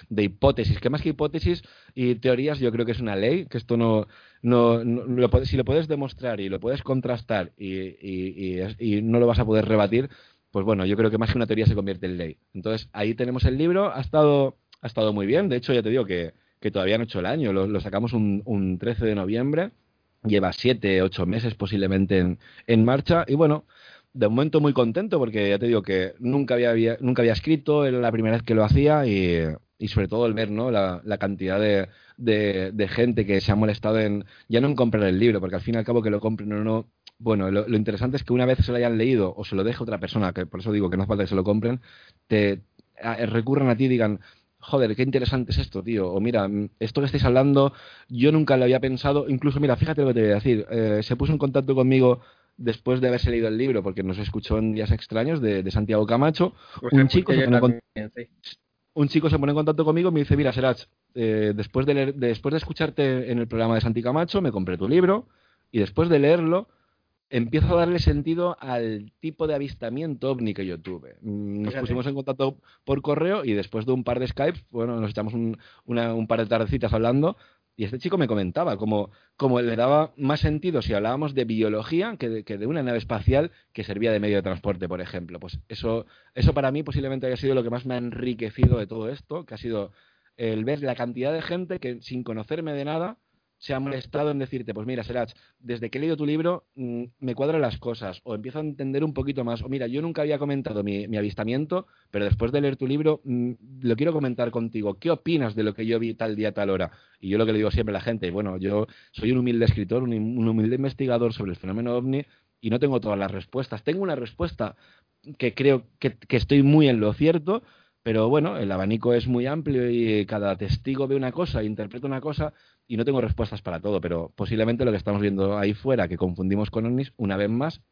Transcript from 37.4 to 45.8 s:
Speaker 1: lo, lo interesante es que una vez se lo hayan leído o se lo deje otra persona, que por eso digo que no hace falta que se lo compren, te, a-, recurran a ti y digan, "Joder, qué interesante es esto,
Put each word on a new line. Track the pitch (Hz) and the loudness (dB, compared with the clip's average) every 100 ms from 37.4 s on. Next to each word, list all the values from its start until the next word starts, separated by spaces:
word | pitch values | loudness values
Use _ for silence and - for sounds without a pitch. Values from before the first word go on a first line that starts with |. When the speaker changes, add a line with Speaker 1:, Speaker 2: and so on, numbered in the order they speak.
| 95 | 2
Speaker 1:
lo, | 101 110 | 0 2
lo | 110 | 0
interesante | 107 104 123 135 | 0 -2 -2 -2
es | |
que | - | 0
una | 123 123 | 2 4
vez | 131 | 4
se | - | 2
lo | 123 | 2
hayan | 120 113 | 2 2
leído | 117 123 95 - | 2 2 0 -4
o | |
se | 104 | -6
lo | 98 | -2
deje | 107 120 | -2 -2
otra | 117 101 | -6 -6
persona, | 92 110 92 | -4 -2 -2
que | 90 90 | -2 -6
por | 92 | -6
eso | 107 | -2
digo | 104 92 | 0 0
que | 90 | 0
no | |
hace | 98 | 0
falta | 104 | 0
que | 95 | 0
se | 98 | 0
lo | |
compren, | 95 107 117 123 - - - _ - | 2 2 0 -2 -8 -20 -20 _ 0
te, | 107 101 95 - _ _ - | 2 4 0 -6 _ _ -10
a-, | 113 113 110 | -6 -4 -2
recurran | 113 113 139 135 | 0 2 2 4
a | 117 | 4
ti | |
y | 131 | 2
digan, | 123 107 95 - _ _ _ | 4 2 0 -8 _ _ _
"Joder, | - 139 117 107 | -2 2 2 2
qué | |
interesante | 127 131 123 131 120 | 0 0 0 -2 0
es | - | -2
esto, | - 98 | -2 -6